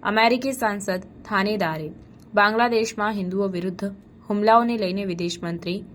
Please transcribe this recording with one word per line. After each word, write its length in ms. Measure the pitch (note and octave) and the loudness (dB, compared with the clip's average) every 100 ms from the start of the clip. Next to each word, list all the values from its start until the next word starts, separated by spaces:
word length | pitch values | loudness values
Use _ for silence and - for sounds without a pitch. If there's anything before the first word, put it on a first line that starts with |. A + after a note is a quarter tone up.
અમેરિકી 500 | - G#3+ A3+ B3 C4+ | 0 4 4 4 0
સાંસદ 500 | B3+ A3+ G3+ G3 F#3 - - - | -2 -2 -2 -4 -6 -6 -18 -4
થાનેદારે 640 | G#3 G3 G#3+ F3 D#3+ D#3 - - - - | 0 0 0 -2 -2 -8 -12 -20 -20 -4
બાંગ્લાદેશમાં 760 | G#3 G3+ A3 A#3+ A3+ A3 - G#3 | 2 4 4 2 2 0 -2 -4
હિન્દુઓ 360 | G#3+ F#3 F#3+ G3 | -2 -4 -2 -2
વિરુદ્ધ 360 | F#3 F#3 F3+ G3 G3 - - - | -2 -6 -4 -8 -8 -18 -20 -4
હુમલાઓને 480 | G#3 G#3 A3+ A#3 A#3 | 0 6 6 6 0
લઈને 280 | F#3+ F#3+ | -2 -2
વિદેશ 340 | G3 E3+ F3 F3 | -4 -4 -4 -6
મંત્રી 420 | E3+ E3+ F3 F#3 A3 | -6 -6 -6 -6 -8